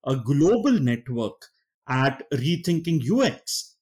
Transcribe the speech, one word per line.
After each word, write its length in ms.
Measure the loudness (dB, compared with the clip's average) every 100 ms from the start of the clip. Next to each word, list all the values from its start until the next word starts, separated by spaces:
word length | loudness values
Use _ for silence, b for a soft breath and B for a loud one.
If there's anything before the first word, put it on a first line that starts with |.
a 120 | -2 -4
global 560 | 0 2 4 4 2
network 720 | 2 2 -2 -4 -4 -4 -8 -20 _ _ _ -4
at 400 | 0 0 -2 -6
Rethinking 720 | -4 -2 -2 0 -2 0 -2
U 180 | 0 2
X 540 | 2 -2 -10 -10 -10 _